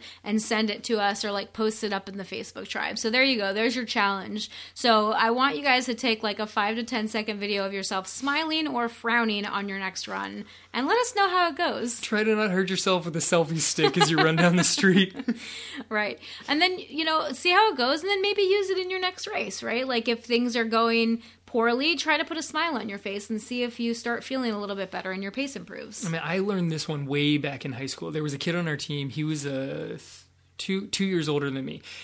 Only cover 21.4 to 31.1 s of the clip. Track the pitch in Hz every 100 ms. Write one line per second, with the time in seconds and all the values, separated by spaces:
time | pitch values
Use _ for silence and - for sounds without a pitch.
21.4 | - 233 233 247 302 285 311 302 320 320
22.4 | - 311 339 247 214 196 202 202 202 214
23.4 | - 247 240 240 233 233 240 233 - 262
24.4 | 240 208 202 196 185 185 185 190 196 247
25.4 | 277 208 175 - - - 170 160 151 185
26.4 | 202 190 170 156 - 151 139 143 147 147
27.4 | 143 135 143 123 135 - 165 156 151 139
28.4 | 175 170 165 143 - 143 139 151 156 156
29.4 | 139 135 135 151 160 - - - - _
30.4 | _ - - 190 202 - 196